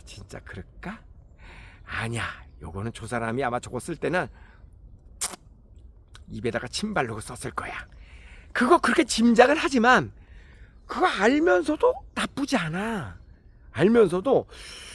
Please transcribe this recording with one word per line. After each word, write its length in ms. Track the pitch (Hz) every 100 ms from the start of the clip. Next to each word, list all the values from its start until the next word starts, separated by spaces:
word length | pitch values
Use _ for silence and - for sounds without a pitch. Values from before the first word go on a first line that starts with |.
| -
진짜 340 | - - 101
그럴까?" 600 | - 98 - - 170 226 - - - - - - - - -
아니야. 400 | - 113 117 - - - -
요거는 300 | 78 92 113
저 120 | - 104
사람이 380 | 120 113 120
아마 160 | 131 120
저거 200 | - 123
쓸 160 | - 156
때는 320 | 135 180 131 - - - - - - - - - - - - - - - - - - - -
입에다가 380 | 110 113 113 123
침 260 | - 214
바르고 260 | 185 120 107
썼을 320 | - 120 127
거야. 340 | - - - - - - - - - -
그거 280 | - 247 339
그렇게 240 | - 233
짐작을 520 | 269 - 233 226 254 302
하지만, 540 | 247 269 233 233 110 - - - - - - - -
그거 200 | 240 349
알면서도 880 | 240 208 294 339 359 302 311 494 762 - -
나쁘지 420 | - - 285 247
않아. 640 | 160 175 220 214 107 85 - - - - -
알면서도, 760 | - 185 233 190 180 233 175 - - - - -